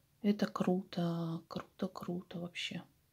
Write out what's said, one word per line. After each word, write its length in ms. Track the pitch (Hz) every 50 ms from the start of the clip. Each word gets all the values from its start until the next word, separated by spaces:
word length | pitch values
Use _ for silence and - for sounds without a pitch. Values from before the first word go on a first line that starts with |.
| _ _ _ _ -
Это 240 | 208 208 208 202
круто, 960 | - - - 196 185 180 185 190 - - 175 170 170 170 170 170 165 165 170 - -
круто, 400 | - - - - _ - 196 185
круто 520 | - - - - 175 180 - - - 170
вообще. 420 | 175 175 - - - - - 170 - - _ _ _ _